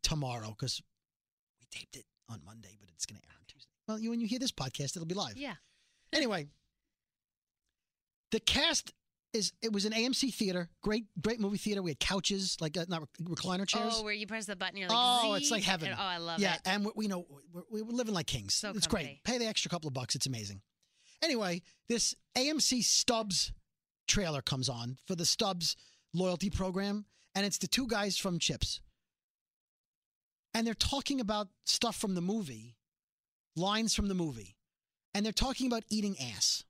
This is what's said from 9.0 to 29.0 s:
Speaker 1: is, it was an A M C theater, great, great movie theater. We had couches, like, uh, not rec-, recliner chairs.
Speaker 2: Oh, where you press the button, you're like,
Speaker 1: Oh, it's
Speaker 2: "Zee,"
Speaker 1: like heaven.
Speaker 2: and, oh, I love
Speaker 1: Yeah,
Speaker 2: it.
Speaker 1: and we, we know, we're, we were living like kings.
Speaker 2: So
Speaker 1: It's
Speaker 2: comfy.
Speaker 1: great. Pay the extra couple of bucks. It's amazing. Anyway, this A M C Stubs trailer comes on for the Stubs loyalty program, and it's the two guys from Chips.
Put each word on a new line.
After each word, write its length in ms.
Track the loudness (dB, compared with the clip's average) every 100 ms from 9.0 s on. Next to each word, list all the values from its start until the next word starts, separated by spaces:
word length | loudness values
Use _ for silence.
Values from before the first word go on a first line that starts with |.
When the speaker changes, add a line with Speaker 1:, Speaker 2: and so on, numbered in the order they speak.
| _ _ _
Speaker 1:
is, 220 | -2 -2 -2
it 100 | -2
was 140 | 0 0
an 80 |
A 100 | 2
M 100 | 2
C 180 | 2 0
theater, 380 | 0 0 0 -2 _
great, 240 | 0 0 -2 -2
great 180 | 0 2
movie 180 | 0 0
theater. 240 | 0 0
We 100 | -2
had 80 | 0
couches, 580 | 0 2 0 0 -2 -2
like, 160 | -4 -4
uh, 80 | -4
not 120 | -4
rec-, 160 | -6 -8
recliner 420 | -6 -4 -2 -2 0
chairs. 260 | 0 0 0
Speaker 2:
Oh, 80 |
where 100 | -2
you 140 | -4 -4
press 200 | -6 -6
the 80 | -4
button, 180 | -4 -4
you're 120 | 0
like, 80 | 4
Speaker 1:
Oh, 360 | 6 4 4 2
it's 120 | 2
Speaker 2:
"Zee," 60 | 2
Speaker 1:
like 80 |
heaven. 280 | 2 2 0
Speaker 2:
and, 60 | -2
oh, 40 |
I 140 | -2 -2
love 220 | -4 0
Speaker 1:
Yeah, 140 | 2 2
Speaker 2:
it. 60 | 0
Speaker 1:
and 180 | 0 0
we, 60 | -2
we 120 | -2
know, 180 | -4 -6 -16 -16
we're, 100 | -16 -8
we 100 | -6
were 100 | -4
living 200 | -2 0 0
like 120 | 0
kings. 260 | -2 0
Speaker 2:
So 180 | 0 0
Speaker 1:
It's 140 | -2 2
Speaker 2:
comfy. 180 | 0 -2
Speaker 1:
great. 180 | -6
Pay 140 | -2 0
the 80 | 0
extra 220 | 0 -2
couple 160 | -2 -2
of 60 |
bucks. 220 | -4 -2 0
It's 100 | 0
amazing. 360 | -2 -6 -10 _ _ _ _ _ -2
Anyway, 400 | 0 2 0 -2 -6 _ _
this 280 | 2 2 -2 _ 0
A 140 | 2
M 100 | 4
C 220 | 4 4
Stubs 720 | 4 4 4 2 2 0 0 -4 _ _ _ _ 2
trailer 340 | 4 4 0
comes 260 | 0 0 0
on 280 | -2 -6 -8 -6
for 80 |
the 120 | 0 2
Stubs 500 | 2 2 2 -2 -2 -8 _ _ 0
loyalty 340 | 2 2 0
program, 560 | 0 0 0 0 -2 -4 _ _ 0
and 100 | 0
it's 140 | 0
the 80 | 0
two 180 | 2 2
guys 320 | 0 0 0
from 220 | 0 0
Chips. 420 | 0 2 -2 -2 -10 _